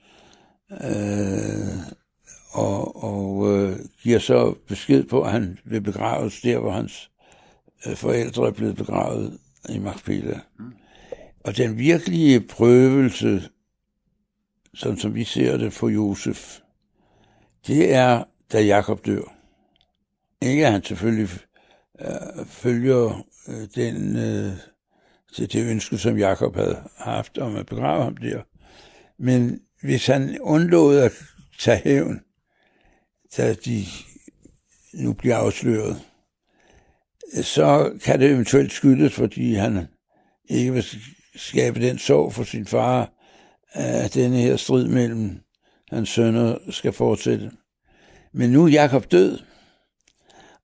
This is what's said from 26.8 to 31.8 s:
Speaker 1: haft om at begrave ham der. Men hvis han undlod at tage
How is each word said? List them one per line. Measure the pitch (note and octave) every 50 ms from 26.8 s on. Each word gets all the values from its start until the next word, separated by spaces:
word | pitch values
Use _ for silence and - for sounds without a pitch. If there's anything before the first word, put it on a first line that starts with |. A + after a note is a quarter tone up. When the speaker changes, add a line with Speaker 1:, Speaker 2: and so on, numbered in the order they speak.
| - - _ -
Speaker 1:
haft | - A2+ - - A2 - - -
om | C3+ A#2 G#2
at | G2+ G2
begrave | - A2 A2+ B2+ C#3+ D#3+ E3+ B2+
ham | A#2+ -
der. | A#2 A#2 A#2+ - A#2 - _ _ _ _ _ _ - - _ _ _ _ _ _ -
Men | B2 B2+ B2+ B2 A#2+ A#2+ - - _ _ _ _
hvis | - C#3 C#3 A#2+ -
han | - C3+ C#3 C3+ C#3 C#3 -
undlod | - - D3+ D#3+ E3+ E3+ E3+ E3+ D#3 C#3+ C#3+
at | C#3+ B2+ A2 - - - - _ - - _ _ -
tage | - B2 A#2 F#2+